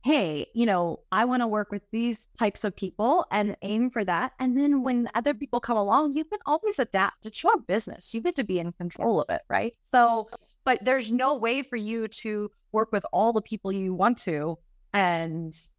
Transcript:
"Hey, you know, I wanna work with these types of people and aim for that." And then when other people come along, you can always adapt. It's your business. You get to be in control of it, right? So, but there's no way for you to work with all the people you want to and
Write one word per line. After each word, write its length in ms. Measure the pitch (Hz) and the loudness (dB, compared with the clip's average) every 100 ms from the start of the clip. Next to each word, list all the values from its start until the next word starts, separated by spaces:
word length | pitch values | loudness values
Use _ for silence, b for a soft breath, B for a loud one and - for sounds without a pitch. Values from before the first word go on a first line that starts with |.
"Hey, 420 | 247 302 175 151 - | 2 2 2 -4 -4
you 120 | 226 233 | 0 2
know, 340 | 180 170 - _ | 2 0 -4 _
I 120 | 196 | 0
wanna 220 | 247 254 233 | 2 2 0
work 220 | 214 202 | -2 -2
with 120 | 208 _ | -8 _
these 360 | 226 240 220 - - | -2 -2 -2 -10 -2
types 260 | 214 - | -2 0
of 100 | 208 | -6
people 520 | - 190 - 226 349 - | -4 -8 -2 2 2 2
and 260 | 208 208 - | -2 -2 -4
aim 280 | 196 214 247 | -4 -2 0
for 140 | 240 | -2
that." 280 | 190 170 254 - | -2 0 -2 -2
And 180 | 262 247 | 0 2
then 260 | 285 277 | 4 2
when 260 | 254 247 233 | 2 0 0
other 200 | 233 240 | 0 0
people 260 | 220 285 240 | -2 -4 -4
come 160 | - 226 | 0 0
along, 380 | 202 240 302 | 4 4 4
you 100 | 277 | -2
can 140 | 311 415 - | -4 -6 -2
always 320 | 311 427 415 | 0 0 -2
adapt. 480 | 226 190 196 - 220 | 0 0 0 -2 -16
It's 160 | - | 0
your 160 | 339 415 | 2 2
business. 540 | - 208 - - - | 0 -2 -2 -14 -10
You 60 | 226 | -4
get 160 | 330 349 | -2 -2
to 80 | |
be 140 | 208 180 | -2 -2
in 140 | 170 | -4
control 480 | - 175 - 233 185 | -6 -10 -2 2 2
of 80 | - | 0
it, 120 | 87 - | -4 0
right? 260 | 196 226 _ _ | -2 -2 _ _
So, 360 | 254 233 226 214 - _ _ | 4 6 2 -4 -16 _ _
but 200 | 277 247 | -2 0
there's 280 | 208 262 220 | 2 0 0
no 220 | 240 262 | 0 0
way 280 | 277 226 262 | 0 0 -2
for 140 | 269 240 | -4 -8
you 320 | 208 226 214 | -6 -6 -6
to 420 | - 220 208 208 _ _ | -8 -6 -6 -6 _ _
work 200 | 214 220 | -2 0
with 120 | 202 - | -2 -2
all 200 | 156 220 | 0 2
the 100 | 226 | 0
people 300 | - 214 196 | -4 -8 -4
you 220 | 190 190 | -4 -2
want 240 | 180 202 240 | 2 2 2
to 400 | - 151 151 160 _ _ _ | -4 -4 -4 -6 _ _ _
and 640 | 202 185 170 165 160 165 160 - | 0 2 0 -4 -6 -8 -12 -20